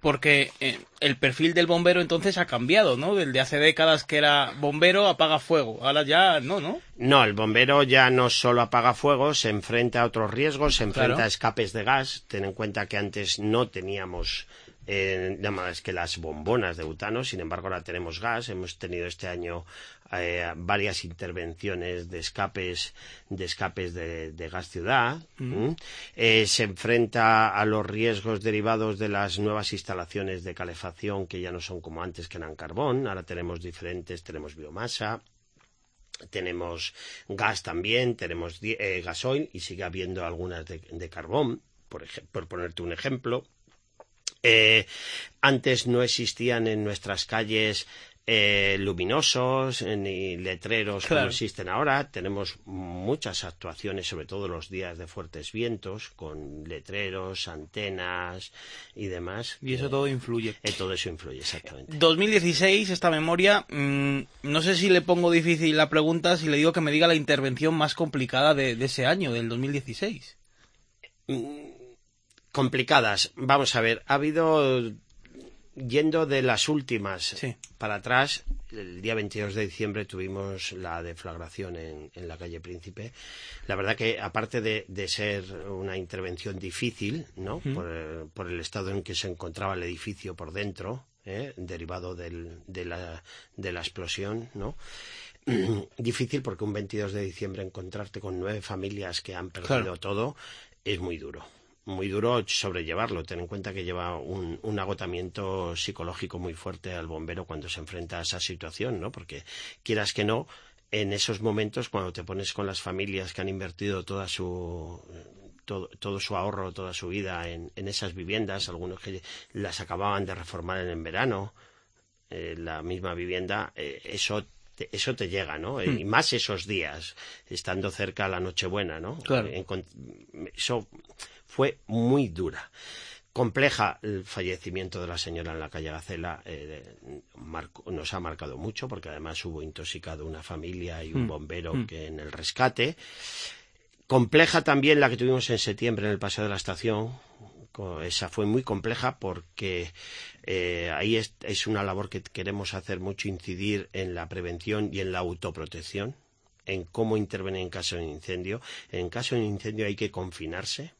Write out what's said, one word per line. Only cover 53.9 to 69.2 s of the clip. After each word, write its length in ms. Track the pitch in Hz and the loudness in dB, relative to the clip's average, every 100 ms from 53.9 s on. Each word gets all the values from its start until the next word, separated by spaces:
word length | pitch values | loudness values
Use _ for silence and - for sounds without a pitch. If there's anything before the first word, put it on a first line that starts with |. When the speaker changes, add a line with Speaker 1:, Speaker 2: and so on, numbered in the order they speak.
| 95 90 | -6 -6
Speaker 2:
sobre 180 | 85 76 | -8 -8
todo 220 | 95 98 | -6 -6
los 220 | 85 80 | -6 -8
días 280 | 95 90 85 | -8 -8 -8
de 80 | 85 | -12
fuertes 440 | - 82 80 73 | -12 -12 -12 -10
vientos, 580 | 107 117 110 - 101 - | -4 -4 -4 -8 -10 -12
con 540 | - 80 76 73 73 76 | -14 -12 -10 -10 -12 -10
letreros, 840 | 80 67 98 98 95 92 95 - | -12 -8 -6 -4 -4 -6 -6 -8
antenas 1040 | 80 76 - 101 95 90 90 90 92 - - - - - - | -8 -10 -6 -4 -4 -4 -4 -4 -8 -14 -18 -18 -18 -18 -10
y 120 | 101 | -6
demás. 500 | 90 87 98 120 - | -6 -6 -6 -8 -10
Speaker 1:
Y 120 | 135 | -6
eso 140 | 127 139 | -4 0
Speaker 2:
Eh, 20 | |
Speaker 1:
todo 180 | 139 139 | 0 0
influye. 480 | 131 123 117 110 104 | 0 -2 -2 -2 -4
Speaker 2:
eh, 80 | 107 101 | -6 -4
todo 160 | 95 | -2
eso 160 | 92 - | -2 -4
influye, 300 | 80 - 65 | -6 -10 -8
exactamente. 580 | 71 80 - 69 67 151 | -8 -8 -12 -16 -12 4
Speaker 1:
Dos 200 | 165 160 | 4 6
mil 120 | 202 | 6
dieciséis, 580 | 214 170 147 190 196 208 | 4 4 4 6 6 4
esta 200 | 180 175 | 2 2
memoria, 540 | 156 160 175 185 208 - | 4 2 6 6 6 4
mm, 500 | 147 143 139 139 139 - - | 0 2 2 2 0 -4 -10
no 180 | 139 151 | 0 2
sé 140 | 160 185 | 4 4
si 140 | 190 | 8
le 120 | 180 | 6
pongo 280 | 156 175 175 | 6 4 8
difícil 440 | 170 165 165 165 151 | 6 6 4 4 6
la 140 | 151 | 6
pregunta 480 | 156 156 165 160 175 | 6 6 4 4 4
si 100 | 156 | 4
le 100 | 143 | 6
digo 160 | 156 | 6
que 80 | 170 | 6
me 100 | 156 | 4
diga 160 | 151 170 | 6 6
la 80 | 165 | 6
intervención 580 | 143 143 135 127 156 | 6 4 4 2 2
más 220 | 160 151 - | 4 2 2
complicada 580 | 165 139 131 131 147 | 0 0 0 4 6
de, 220 | 147 135 117 | 6 4 2
de 100 | 131 | 0
ese 200 | - 127 | 2 4
año, 260 | 180 | 4